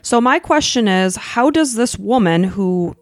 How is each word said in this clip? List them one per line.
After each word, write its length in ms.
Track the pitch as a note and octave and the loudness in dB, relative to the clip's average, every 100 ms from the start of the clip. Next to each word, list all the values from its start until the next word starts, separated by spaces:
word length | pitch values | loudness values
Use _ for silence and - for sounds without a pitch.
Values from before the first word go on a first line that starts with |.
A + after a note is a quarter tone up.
So 180 | - A#3 | -2 0
my 180 | A#3+ D#4 | 2 0
question 480 | - D#4 - B3+ G#3+ | 0 0 0 0 2
is, 300 | F#3 F#3 - | 2 0 -4
how 340 | - A#3 C#4 | -6 0 2
does 240 | D#4 D4 | 2 0
this 240 | A3+ A#3+ - | 0 -4 -4
woman, 460 | G3+ B3 F3+ E3 | -2 2 2 2
who 500 | F#3+ F#3+ F#3 F3+ E3+ - | 0 -2 -2 -2 -4 -8